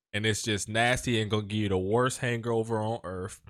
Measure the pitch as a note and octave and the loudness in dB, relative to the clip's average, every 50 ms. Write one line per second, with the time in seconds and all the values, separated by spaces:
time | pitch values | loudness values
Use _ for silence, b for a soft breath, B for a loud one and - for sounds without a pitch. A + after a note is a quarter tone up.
0 | _ _ - G#2 G#2+ A2 G#2+ - - A2+ G#2+ F#2+ - A2+ G#2+ A2+ A#2 A#2+ B2+ B2 | _ _ -4 0 0 2 0 0 0 0 0 -2 -2 -2 0 2 2 2 2 0
1 | - B2+ A#2 A2 A2 G2+ A2 G#2+ G#2 G2 G#2 G#2+ G#2+ G2 F#2+ F#2 F#2 F#2+ G#2+ A#2+ | 0 0 0 2 2 2 0 0 0 0 -2 0 0 2 2 0 2 2 2 4
2 | B2+ B2+ - - - B2 A#2+ A#2 A2 A#2+ A#2 A2+ A2 A2+ A#2 G#2+ G#2+ A2 A2+ - | 2 2 0 -2 -2 -2 -2 -2 -2 0 0 0 0 0 0 0 0 -2 -2 -4
3 | - F2+ F#2 F2+ F#2 G2 - - - - | -6 -8 -8 -6 -8 -8 -10 -14 -20 -20